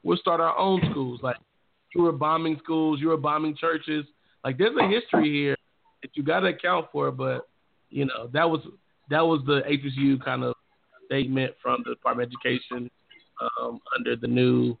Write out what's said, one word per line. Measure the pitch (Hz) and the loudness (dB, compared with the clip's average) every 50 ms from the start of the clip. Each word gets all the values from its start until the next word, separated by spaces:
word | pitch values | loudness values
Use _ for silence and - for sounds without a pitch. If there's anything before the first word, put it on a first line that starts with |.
We'll | - 170 175 180 | 0 0 -2 0
start | - 185 170 165 | 2 0 2 2
our | 165 165 - - | 2 0 2 2
own | 185 196 190 180 160 - | 2 2 2 2 2 0
schools." | 113 143 135 127 120 117 | -2 -2 -4 -6 -6 -6
Like, | - 127 120 - _ _ _ _ _ _ _ _ _ _ - | -6 -6 -6 -6 _ _ _ _ _ _ _ _ _ _ 0
you | 170 | 2
were | 175 170 | 2 4
bombing | 156 135 151 151 160 160 165 160 156 143 | 2 2 0 0 0 0 0 -2 -2 -4
schools, | - - 160 160 160 156 151 135 | -4 -2 0 2 2 2 0 0
you | 147 165 | 2 0
were | 160 | 0
bombing | 156 139 151 147 156 156 156 151 | 2 0 0 0 0 0 -2 -4
churches. | - - 165 165 156 151 151 151 151 147 - _ _ _ _ _ _ - | -2 -2 0 0 -2 -2 -4 -4 -4 -4 -8 _ _ _ _ _ _ -6
Like, | 135 131 127 | -4 0 2
there's | 190 226 277 | 2 2 4
a | 285 - | 2 2
history | 190 - 233 - - - - 311 302 | 4 2 0 0 2 2 4 4 4
here | 294 - - 139 139 - _ _ _ _ _ _ _ _ | 2 2 2 0 0 -2 _ _ _ _ _ _ _ _
that | - 135 _ | -20 -10 _
you | 156 | -4
gotta | 139 143 160 190 190 180 | 0 0 2 2 2 0
account | 160 - - 175 180 170 151 - | 0 0 0 0 0 0 -2 -4
for, | - 147 143 143 | -4 -2 -2 -2
but, | 131 131 131 131 127 120 - _ _ _ _ _ _ _ _ _ | -2 -2 -4 -4 -4 -4 -8 _ _ _ _ _ _ _ _ _
you | - 139 143 | -4 -2 -2
know, | 135 127 110 117 120 | -2 -2 -6 -10 -4
that | 123 151 165 170 | 0 2 2 2
was, | 160 151 - - - _ _ _ _ _ _ - | 2 0 -4 -10 -20 _ _ _ _ _ _ -2
that | 147 156 165 | 2 2 4
was | 165 165 151 131 | 4 2 2 2
the | 139 143 139 135 | 2 0 2 2
H | 143 151 143 | 0 -2 -2
B | 135 143 | -2 -6
C | 131 135 | -2 2
U | 139 139 135 135 | 4 4 4 2
kind | - 135 131 127 123 | 0 -4 -4 -2 -4
of | 123 120 _ _ _ _ _ _ _ _ - - | -4 -6 _ _ _ _ _ _ _ _ -20 -8
statement | - 135 139 131 127 131 131 131 - - _ | -4 -2 -2 0 0 0 -2 -2 -2 -4 _
from | - 127 127 127 120 | -2 -2 -2 -2 -2
the | 123 120 | -8 -10
Department | _ _ 123 120 120 123 | _ _ -2 0 0 -4
of | 120 | -6
Education, | 123 120 - 123 123 127 - - 123 123 120 120 _ _ _ _ - - _ _ _ - | -6 -4 -2 -2 -2 -2 -4 -8 -10 -10 -10 -10 _ _ _ _ -20 -20 _ _ _ -8
um, | 120 120 117 120 120 120 120 - _ - 131 | -8 -6 -6 -6 -8 -8 -8 -10 _ -6 -6
under | 127 120 123 120 | -4 -2 -4 -4
the | 117 120 | -4 -2
new | 120 120 123 127 127 123 123 120 120 120 - | 0 2 4 4 4 4 4 2 0 -2 -6